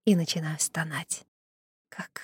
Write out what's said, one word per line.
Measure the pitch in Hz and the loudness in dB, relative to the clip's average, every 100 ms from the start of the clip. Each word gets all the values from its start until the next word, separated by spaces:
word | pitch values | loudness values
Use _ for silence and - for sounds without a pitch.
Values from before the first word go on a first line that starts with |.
и | - | 4
начинаю | 185 160 170 156 151 | 4 4 -2 -2 -2
стонать. | - - 160 143 170 - - _ _ _ _ _ - | -2 -2 -4 -4 -6 -8 -12 _ _ _ _ _ -18
«Как | - - - | -14 -12 -12